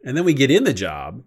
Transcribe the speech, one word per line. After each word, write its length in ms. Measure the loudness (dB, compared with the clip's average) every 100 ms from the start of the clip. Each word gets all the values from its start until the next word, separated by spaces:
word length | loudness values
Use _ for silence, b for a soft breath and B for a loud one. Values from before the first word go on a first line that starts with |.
And 100 | -6
then 100 | 0
we 100 | 0
get 160 | 2 4
in 140 | 4
the 100 | 2
job 480 | -2 -6 -8 -12 -14